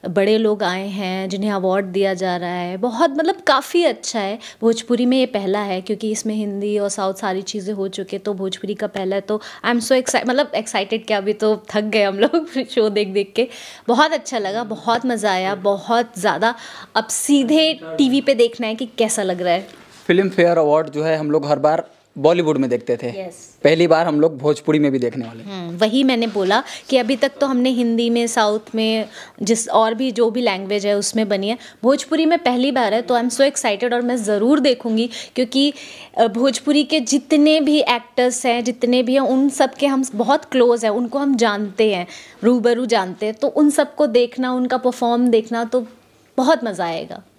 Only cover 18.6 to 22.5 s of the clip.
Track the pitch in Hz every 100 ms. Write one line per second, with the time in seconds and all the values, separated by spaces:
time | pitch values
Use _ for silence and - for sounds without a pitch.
18.6 | 226 220 240 - 220 220 196 180 180 175
19.6 | 196 - - - - 175 190 185 170 165
20.6 | 151 151 156 143 156 156 151 151 143 147
21.6 | 147 160 - _ _ - 147 175 156